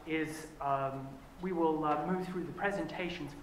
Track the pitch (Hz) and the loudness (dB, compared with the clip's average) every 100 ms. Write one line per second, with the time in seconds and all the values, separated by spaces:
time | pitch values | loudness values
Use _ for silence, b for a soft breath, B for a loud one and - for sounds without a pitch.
0 | - 160 156 - - - 139 139 135 135 | -2 0 0 -4 -10 -4 2 2 2 -2
1 | 135 - - - 185 170 160 156 151 147 | -8 -10 -16 -6 -2 4 4 4 4 2
2 | 170 185 180 185 147 - 202 196 156 - | 2 2 0 -2 -4 0 2 2 -2 -2
3 | 175 - 143 - | -4 -4 -8 -4